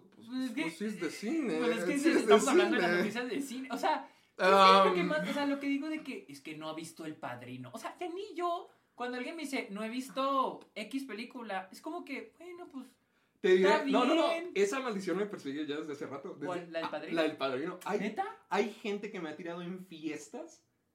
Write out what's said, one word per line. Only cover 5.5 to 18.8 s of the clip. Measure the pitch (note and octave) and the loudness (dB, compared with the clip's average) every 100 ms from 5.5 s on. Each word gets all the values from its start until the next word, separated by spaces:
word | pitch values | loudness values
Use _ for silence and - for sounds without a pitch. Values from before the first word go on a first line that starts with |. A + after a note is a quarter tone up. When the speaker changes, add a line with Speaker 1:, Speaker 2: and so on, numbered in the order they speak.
| C#4 | 0
Speaker 2:
que | C#4 | -2
digo | C#4 D#4 | -2 -2
de | D#4 | -6
que | C4+ A3 - | -8 -10 -12
es | C#3 | -14
que | D#3 D3+ | -12 -10
no | D#3 | -8
ha | D#3 | -8
visto | E3 - D#3 | -10 -10 -10
El | D3+ | -8
Padrino. | C3+ A#2+ B2 B2 B2 | -10 -10 -10 -12 -12
O | A#3 | -10
sea, | E4+ - | -10 -8
ya | F4 | -8
ni | F4+ G#4 E4+ | -8 -8 -4
yo, | F4 F4 A4+ _ _ - | -2 -4 -8 _ _ -8
cuando | B3 B3 | -6 -6
alguien | C#4 E4 | -6 -8
me | |
dice, | C#4 C4 A3 | -6 -4 -4
"No | G3 | -6
he | A3 | -6
visto | B3 C4 C4 C4+ C4+ G#3 - - - | -6 -6 -2 0 2 0 -4 -12 -12
X | G#3+ C4+ C4 | -8 -6 -6
película", | G#3 A#3+ B3+ A3 F#3+ F#3+ | -10 -10 -10 -8 -8 -8
es | - | -12
como | D#4 E4+ - | -10 -8 -8
que, | B3 A3 - | -10 -12 -16
bueno, | F4 F4 F4 | -16 -14 -14
pues, | C4+ A3+ _ _ _ _ _ | -16 -16 _ _ _ _ _
Speaker 1:
Te | F#3+ F#3 | 6 8
diré, | F#3+ | 8
Speaker 2:
está | G#3 C#4 | 4 4
Speaker 1:
no, | A3 B3 | 4 4
no, | E4 | 4
no, | E4+ | 2
Speaker 2:
bien. | E4 F4+ | 0 -2
Speaker 1:
esa | - G3+ C4+ | 0 0 0
maldición | C4 G3+ F#3 F3 | -4 -4 -2 -2
me | G#3 | -2
persigue | D#3+ C#3 C#3+ D3+ | -6 -6 -6 -4
ya | D3 | -4
desde | D3+ | -6
hace | C#3 C#3 | -8 -8
rato. | C#3+ F#3+ | -8 -10
Desde, | D#3 D3+ | -8 -6
Speaker 2:
¿Cuál? | F3 E3+ | -6 -6
¿La | E3 | -6
del | - | -4
Speaker 1:
ah, | |
Speaker 2:
Padrino? | D3+ - E3 | -6 -2 0
Speaker 1:
la | |
del | D#3 D3+ | 0 0
Padrino. | C3+ B2+ E3 E3+ - | -2 -2 -4 -6 -4
Hay, | G3+ | -2
Speaker 2:
¿Neta? | A3 C4+ G4 - - | -2 -4 -6 -8 -4
Speaker 1:
hay | F#3+ A3+ | -2 -2
gente | - | -4